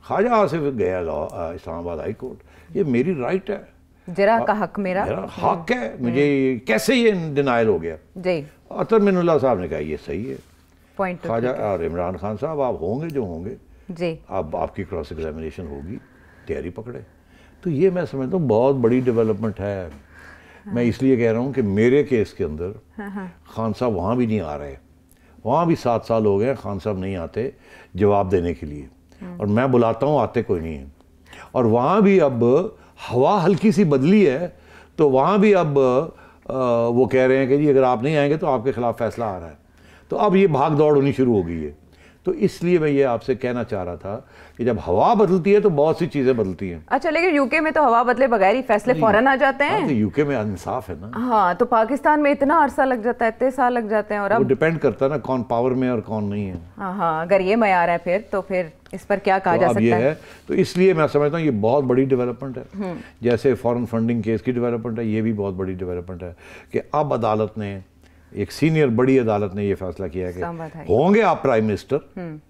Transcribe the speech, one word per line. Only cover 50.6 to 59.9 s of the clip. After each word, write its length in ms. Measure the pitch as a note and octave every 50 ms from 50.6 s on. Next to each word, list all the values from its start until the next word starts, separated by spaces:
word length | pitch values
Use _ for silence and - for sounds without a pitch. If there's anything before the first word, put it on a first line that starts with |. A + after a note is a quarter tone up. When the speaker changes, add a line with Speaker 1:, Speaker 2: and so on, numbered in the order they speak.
| - F#2 G#2 B2+ - -
Speaker 1:
है 120 | F2 D2+
ना। 120 | F#2 G#2+ B2+
Speaker 2:
हाँ, 400 | A3 A#3+ B3+ A#3 G#3+ F#3+ F3+ F3
तो 100 | F3 A#3+
पाकिस्तान 560 | A#3 A#3+ A3 A3+ A3 C#4 C#4 - D#4+ D4+ D4+
में 100 | D4 C#4+
इतना 260 | D4 C#4+ C#4 C4+ D#4+
अरसा 280 | E4 D4 C4+ - - C4+
लग 180 | C4+ C4 A#3
जाता 240 | G#3 A#3+ A#3 - B3
है, 60 | A3+ A3
इतने 140 | - B3+ C4
साल 220 | C4 C#4 B3+ B3
लग 160 | B3 A#3+ A3+ G3+
जाते 240 | A3 G#3+ G#3 - G#3
हैं 60 | G#3
और 100 | G3+ G3
Speaker 1:
वो 60 | G3+
Speaker 2:
अब 120 | A#3 C#3 B2
Speaker 1:
डिपेंड 300 | C3 - D3+ D#3+ E3 D3+
करता 260 | - C3+ G#2 - C3
है 60 | C#3
ना 80 | D3+ C#3
कौन 240 | G#2+ - C3 B2+
पावर 280 | A#2 - A#2+ A#2 A#2+ C3
में 200 | B2 B2+ C3 B2+
और 100 | B2 A2+
कौन 240 | G2 - A2 A2 G#2
नहीं 220 | G2+ G2+ G#2 G2+
है। 120 | F#2+ F2+ F2 E2+ F2 -
Speaker 2:
हाँ, 200 | - G3+ F#3+ F3+
हाँ, 300 | G3+ F3 E3 D#3+ D#3 E3
अगर 140 | F3 G3+ F#3+
ये 160 | F#3 F#3 G#3
मयार 340 | A#3 A3+ G3+ F#3 F3+ E3+ F3
है 80 | E3+ F3
फिर 300 | - F3+ F3 G3+ G#3+ -
तो 80 | - G3
फिर 320 | F3+ - G3 F3+ F3+ D#3 - _ _ - -
इस 100 | F#3 -
पर 140 | - G3+ G3
क्या 200 | G3 G3+ F#3 G3
कहा 160 | F#3+ F#3+ E3+
Speaker 1:
तो 60 | -
Speaker 2:
जा 60 | F#3
Speaker 1:
अब 60 | E3+
Speaker 2:
सकता 120 | A#2 G#2 A2
Speaker 1:
ये 100 | A#2